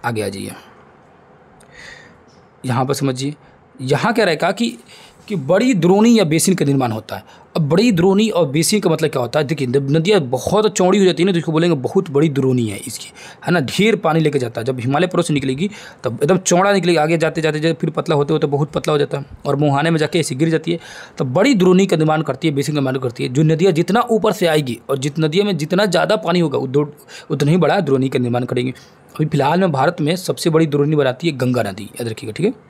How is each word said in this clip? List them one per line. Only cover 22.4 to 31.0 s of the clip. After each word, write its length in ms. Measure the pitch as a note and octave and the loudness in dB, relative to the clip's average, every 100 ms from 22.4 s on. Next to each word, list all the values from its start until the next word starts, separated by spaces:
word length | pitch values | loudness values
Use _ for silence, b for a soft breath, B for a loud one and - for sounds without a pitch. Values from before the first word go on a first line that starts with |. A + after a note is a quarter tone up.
| D#3+ | -2
है, 60 | |
बेसिन 200 | C#3+ C#3+ | -2 -2
का 60 | D3 | -2
निर्माण 180 | C3+ C3 | -2 -2
करती 260 | C3 A#2 | -4 -6
है। 40 | C#3 | -4
जो 140 | B2 | 0
नदियाँ 300 | D#3 D#3 F#3+ | 2 4 2
जितना 280 | D#3 E3+ G#3+ A#3+ | 2 2 0 2
ऊपर 220 | A3+ G#3+ | 2 2
से 140 | G#3 F3 | 0 0
आएगी 340 | D#3 C3+ A2+ - | 0 -2 -8 -6
और 80 | C3+ | -4
जित 200 | C#3+ D3 | -4 -2
नदियों 260 | D#3 E3 | 0 0
में 120 | G3+ E3+ | 0 -2
जितना 300 | D3+ F#3 G#3 | -2 0 2
ज़्यादा 300 | F3 D#3+ G#3+ | 2 2 0
पानी 240 | F3+ F3 | 0 0
होगा, 180 | D#3+ C3+ | 2 -2
उत-, 720 | C3 C3 D3 - - - - | 0 0 -2 -8 -20 -20 -8
उतना 200 | D3 C#3+ | -2 2
ही 60 | D#3 | 4
बड़ा 220 | C#3+ F#3 | 4 2
द्रोणी 280 | D3+ C3+ C3+ | 2 0 0
का 100 | C#3+ | -2
निर्माण 260 | B2 A#2+ | 0 -2
करेंगे। 260 | B2+ B2 B2+ | -2 -4 -4
अभी 560 | B2+ - - - - D#3 | -8 -18 -20 -20 -4 -2
फिलहाल 340 | D3 C3+ F3 | 2 2 2
में 120 | F#3+ | 0
भारत 280 | C3+ C#3+ F3 | 2 0 0
में 160 | D3 F3+ | -2 -2
सबसे 340 | - - F3 | -4 -2 0
बड़ी 160 | D#3+ D#3+ | 2 2
द्रोणी 300 | C#3 C#3+ | 2 2
बनाती 320 | D#3 | 2